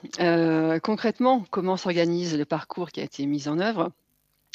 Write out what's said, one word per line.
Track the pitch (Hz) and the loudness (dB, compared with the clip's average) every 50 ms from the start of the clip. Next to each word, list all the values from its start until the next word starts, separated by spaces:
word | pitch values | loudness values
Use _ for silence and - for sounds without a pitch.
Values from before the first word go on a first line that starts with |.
| - - - - | -12 -10 -4 0
euh, | 180 170 170 165 165 165 160 160 160 160 160 160 | 2 4 4 4 4 4 4 2 2 2 0 0
concrètement, | - 220 214 - - 226 214 - 247 254 262 254 190 - | 0 -2 -2 0 0 -2 0 2 2 4 4 2 0 -2
comment | - 190 185 185 190 | -4 -2 0 0 0
s'organise | 185 - 190 175 175 170 170 170 175 175 175 160 147 | 0 -2 0 2 2 2 2 2 0 -2 -2 -2 -2
le | 147 | -2
parcours | - 165 151 - - - 190 175 156 | -2 -4 -4 -4 -6 -8 -8 -8 -8
qui | - - | -8 -8
a | - | -10
été | 143 - - 139 | -8 -6 -4 -2
mis | 143 147 147 139 147 | -2 -2 -2 -2 -2
en | 151 165 | -2 0
œuvre ? | 190 226 226 185 165 180 - _ _ _ _ _ _ _ _ _ _ _ - | 0 0 0 -2 -2 -4 -6 _ _ _ _ _ _ _ _ _ _ _ -8